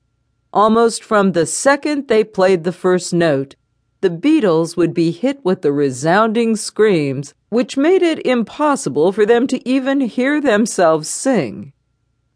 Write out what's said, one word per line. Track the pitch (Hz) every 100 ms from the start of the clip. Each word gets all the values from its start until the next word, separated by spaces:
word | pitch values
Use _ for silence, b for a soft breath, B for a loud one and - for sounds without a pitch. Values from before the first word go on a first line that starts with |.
| _ _ _ _ _
Almost | 190 220 226 233 220
from | - 214 196
the | 165 156
second | - 269 294 302 285 285
they | 220
played | 214 - 190 185
the | 170
first | 170 185 180 -
note, | 170 165 135 139 - _ _ _ _
the | 175
Beatles | 165 285 320 208 160 165 -
would | 165
be | 147 165
hit | 160 262 277
with | 185 185
the | 147
resounding | 143 143 123 156 196 226 226 226 214
screams, | - - 214 175 143 135 151 - -
which | 226 247 269
made | 302 381
it | 339 311 -
impossible | 247 208 - 302 269 151 131 175
for | 196
them | 208 240 269
to | 262 240
even | 269 262 277
hear | 240 - 262 302
themselves | 277 208 220 - 165 160 156
sing. | - 262 226 117 65 139 _ _ _ _ _ _